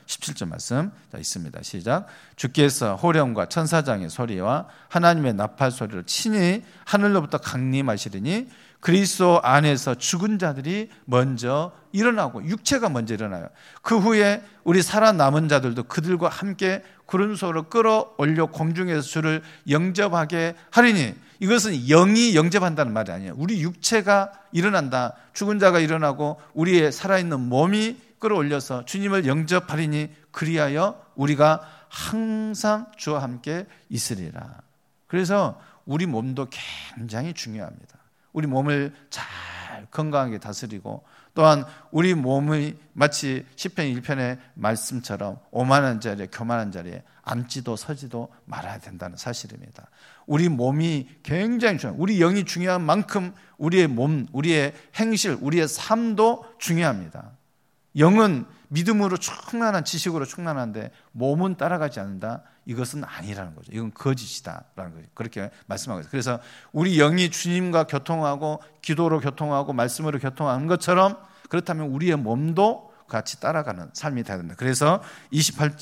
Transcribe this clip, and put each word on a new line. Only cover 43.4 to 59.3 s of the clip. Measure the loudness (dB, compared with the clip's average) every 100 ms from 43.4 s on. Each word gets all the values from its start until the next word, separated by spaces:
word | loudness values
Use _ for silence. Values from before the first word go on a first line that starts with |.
| -8
시편 | -10 -8 -4 -4
일 | -4
편의 | -4 -4 -4 -6 -12
말씀처럼 | -4 -2 -2 -4 -8 -8 -6 -6 -10 -8
오만한 | -4 2 2 2 -2
자리에, | -4 -6 -8
교만한 | -10 -6 -4 -4
자리에 | -10 -12 -14 -18 _
앉지도 | -8 -6 -6 -8 -8 -8
서지도 | -8 -12 -10 -10 -12 _
말아야 | -16 -14 -12 -14
된다는 | -16 -14 -14 -12
사실입니다. | -10 -10 -12 -18 -20 -20 -20 _ -20 -20 -2
우리 | 2 2
몸이 | 2 0 0 0 -2 -6 -14
굉장히 | -6 -4 -2 0 0 0
중요해요. | -4 -4
우리 | 0 4
영이 | 4 4
중요한 | -2 -4 -2 0
만큼 | 2 0 0 -4 -4 -10 _ -6
우리의 | 2 4 4
몸, | 4 0 0 -2
우리의 | -2 2 2 0 -4 -12 -2
행실, | 0 0 0 -2
우리의 | 0 2 0
삶도 | -2 -2 0 2 4 4 2 -6 -10
중요합니다. | -2 0 2 0 -6 -14 -18 -20 _ _ _ _ _ 4
영은 | 6 8 6 2 -4 -14 _
믿음으로 | -2 2 2 2 0
충만한, | -4